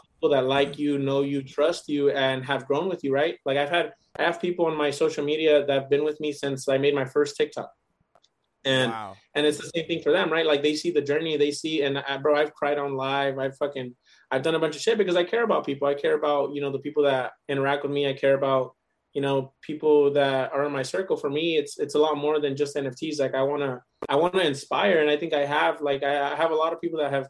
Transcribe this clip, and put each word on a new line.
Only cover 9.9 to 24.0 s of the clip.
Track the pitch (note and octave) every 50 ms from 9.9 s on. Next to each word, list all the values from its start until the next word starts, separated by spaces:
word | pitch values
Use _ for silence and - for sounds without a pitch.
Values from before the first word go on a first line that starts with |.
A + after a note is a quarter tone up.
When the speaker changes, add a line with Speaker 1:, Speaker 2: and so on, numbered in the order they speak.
| E3+ D#3+
Speaker 1:
for | - D3
them, | D#3 F#3 F#3+ E3
right? | D#3+ E3 E3
Like, | D#3 D3 C#3+
they | C#3+ D3+ D3+
see | D3+ - E3+
the | F3 D3
journey, | C#3 C3+ C#3+ D#3 E3 E3 D#3
they | C#3 D3 D3
see, | C#3+ - - D#3+ D#3 D#3
and | C#3+ C#3 C#3 C#3
I, | - C#3 C#3 C3+
bro, | C#3 D3+ D3
I've | D3 D#3 D3+ -
cried | - D3+ C#3+ D3 C#3+
on | C#3+ C#3 C3+
live. | C3 C3 C3+ C#3 C#3 C#3 C#3 C3+ C3+
I've | C3+ C3+ C3
fucking, | - D3 C#3 - C3+ B2+ B2 B2 _ _ _ _ _ _ -
I've | C3 C3+
done | C#3 E3 D#3+
a | D#3+
bunch | D#3+ D3+ D3+
of | D3
shit | - A3 A3+ G#3+
because | G3 F3+ F3
I | F3+ F3+
care | F3+ - A#3
about | A#3 G#3+ F3 D3+ -
people. | F3 E3+ C#3 C#3+ C#3+
I | C#3+
care | C#3+ - D#3+ D#3
about, | D3+ D3+ D3 D3 C#3+ C#3 C#3 C#3+
you | C#3+
know, | C#3+ C#3
the | C3+ C3
people | C3 C#3+ C#3+ D3+ C#3+
that | C#3+ C3+ C3 B2 - - _ _ -
interact | C#3 C#3 C3+ C#3 C#3+ C#3+
with | D3 C#3+
me. | C#3+ C#3+ C#3+ C#3
I |
care | C3 C3+ - C3+ C3+
about, | C3+ C#3 C3+ C3+ C3 B2+ B2+ - _ _ _ _ _ _ _ -
you | C#3+
know, | C#3 C#3 C#3 C3+ C3 C3 _ _
people | - - D3+ D3+ D#3 D#3 D3+ D3 C#3+ C#3+
that | C#3 D3 C#3 C#3 C3+ C3+ C3 -
are | - C#3 C#3+
in | D3
my | C#3 C3+ B2+
circle. | - - F#3 F#3+ F#3+ D#3+
For | - - C#3+
me, | C#3 D3+ E3 E3+ E3
it's, | D#3 - - - -
it's | D3 C#3 -
a | D3+
lot | D3+ D#3 D3+
more | D3 C#3+ D3+ D#3 D3+
than | D3 C#3 C#3
just | B2+ D3 C#3 -
N | D3 C3+
F | C3 B2+
Ts. | - D#3 D#3 D3 C#3+
Like, | C3+ C3 B2+
I | C3
wanna, | C3+ C#3 D3 C#3+ C#3+ C3+ B2+ B2+ - _ _ _